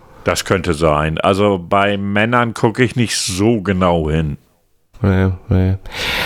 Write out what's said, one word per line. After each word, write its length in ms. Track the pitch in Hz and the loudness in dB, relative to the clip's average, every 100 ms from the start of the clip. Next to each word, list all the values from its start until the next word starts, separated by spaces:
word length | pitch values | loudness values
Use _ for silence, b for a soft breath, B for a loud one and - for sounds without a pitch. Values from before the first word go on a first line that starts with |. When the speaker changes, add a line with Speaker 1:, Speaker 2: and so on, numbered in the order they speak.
| - - | -20 -8
Speaker 1:
Das 200 | - 87 | -4 -2
könnte 300 | - 98 82 | 0 0 0
sein. 440 | 76 82 73 78 80 | 0 2 2 0 0
Also 460 | 95 98 104 95 85 | 0 2 2 0 0
bei 280 | 98 101 101 | 0 2 0
Männern 560 | 101 104 110 123 117 | -2 0 2 2 0
gucke 300 | 104 117 107 | 0 0 2
ich 140 | 120 127 | 0 0
nicht 200 | 110 - | -2 -2
so 440 | - 92 107 117 | -4 0 2 2
genau 500 | 90 92 90 85 78 | 0 0 2 2 0
hin. 280 | 78 78 69 _ _ _ _ _ - | 0 -2 -6 _ _ _ _ _ -4
Speaker 2:
Nee, 280 | 98 95 95 92 - | 0 2 0 -2 -2
nee. 260 | 92 92 98 - B B B | 0 2 -2 -6 B B B